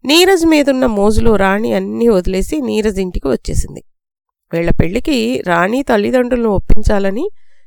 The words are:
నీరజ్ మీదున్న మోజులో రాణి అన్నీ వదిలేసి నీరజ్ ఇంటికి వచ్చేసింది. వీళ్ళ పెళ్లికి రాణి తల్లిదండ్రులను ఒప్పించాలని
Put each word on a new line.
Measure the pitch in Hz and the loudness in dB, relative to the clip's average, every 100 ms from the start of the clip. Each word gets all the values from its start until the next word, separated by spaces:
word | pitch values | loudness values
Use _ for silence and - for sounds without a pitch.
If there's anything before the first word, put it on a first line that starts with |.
| 254 | 0
నీరజ్ | 320 370 381 330 | 2 4 4 2
మీదున్న | 302 285 254 254 | 2 2 0 0
మోజులో | 208 202 214 226 208 | 0 0 2 2 2
రాణి | 196 202 233 | 0 0 -2
అన్నీ | 202 196 220 233 | -4 -4 -2 0
వదిలేసి | 196 180 185 202 302 | 2 0 -4 -4 -4
నీరజ్ | 240 214 220 190 | -4 -2 -2 -4
ఇంటికి | 185 - 135 | -6 -6 -4
వచ్చేసింది. | - - - - - - _ _ _ _ _ _ | -4 -4 -4 -4 -6 -20 _ _ _ _ _ _
వీళ్ళ | 165 170 | -4 0
పెళ్లికి | - 165 220 - 254 226 262 - | 0 0 -2 -2 -2 -2 -4 -2
రాణి | 170 185 254 | -2 0 -2
తల్లిదండ్రులను | 277 220 214 254 247 247 226 | 0 -2 0 0 0 -2 -2
ఒప్పించాలని | 190 - - - 202 196 202 392 - - - | -2 6 6 6 2 0 -4 -8 -10 -20 -20